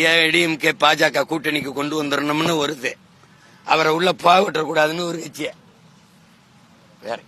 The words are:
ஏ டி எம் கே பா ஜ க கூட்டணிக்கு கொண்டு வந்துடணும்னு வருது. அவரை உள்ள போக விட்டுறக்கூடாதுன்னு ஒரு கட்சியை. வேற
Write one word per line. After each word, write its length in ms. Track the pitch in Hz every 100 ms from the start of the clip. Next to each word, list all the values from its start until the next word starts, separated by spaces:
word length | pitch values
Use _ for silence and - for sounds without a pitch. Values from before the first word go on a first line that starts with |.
ஏ 100 | 160 165 160
டி 80 | 165 170
எம் 120 | 156
கே 100 | 160 151
பா 60 | 147 156
ஜ 100 | 156 147
க 100 | 131
கூட்டணிக்கு 400 | 160 156 147 135 135
கொண்டு 160 | 147 156
வந்துடணும்னு 540 | 143 143 147 151 165 160
வருது. 280 | 143 139 120 - _ _ _ _ _ - -
அவரை 260 | 156 156 160
உள்ள 140 | 185 170 175
போக 120 | 180
விட்டுறக்கூடாதுன்னு 640 | 196 156 139 160 151 165 170
ஒரு 80 | 165
கட்சியை. 300 | 151 - - - - _ - _ _ _ _ _ _ _ _ _ _ _ 101
வேற 120 | 120